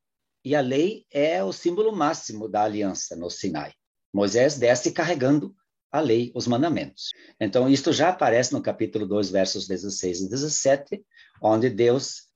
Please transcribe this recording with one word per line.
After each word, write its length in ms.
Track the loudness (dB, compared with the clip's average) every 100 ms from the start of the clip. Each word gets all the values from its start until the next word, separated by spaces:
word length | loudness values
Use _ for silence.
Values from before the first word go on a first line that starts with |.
| _ _ _ _
E 120 | -2 0
a 60 |
lei 440 | 2 2 0 -2 _
é 320 | 0 0 0
o 80 | -4
símbolo 400 | -2 -2 2 0
máximo 560 | 2 0 -2 -8 -10 -4
da 160 | 0
aliança 520 | 0 0 -4 -4 -8 -8
no 140 | -10
Sinai. 440 | -6 -6 -6 -8 -14 _ _ _
Moisés 460 | -2 0 4 2 2
desce 340 | 2 2 0
carregando 640 | -2 -2 0 2 2 0 -12 _ _ _
a 80 | -2
lei, 320 | 2 2 0
os 140 | -4 -2
mandamentos. 640 | 0 0 -2 -6 -12 -14 -14 -16 -6
Então, 300 | 0 2 4
isto 220 | 4 2
já 180 | 2 2
aparece 440 | 2 2 2 2
no 80 | -2
capítulo 440 | -4 -4 -4 -4 -2
dois, 240 | -2 0
versos 380 | 0 0 -2 -6
dezesseis 540 | -8 -6 -6 -4 -4
e 80 | -6
dezessete, 760 | -6 -4 -2 2 0 0 -12 _ _ -20 -4
onde 280 | 2 2 2
Deus, 600 | 2 2 2 0 -12 -18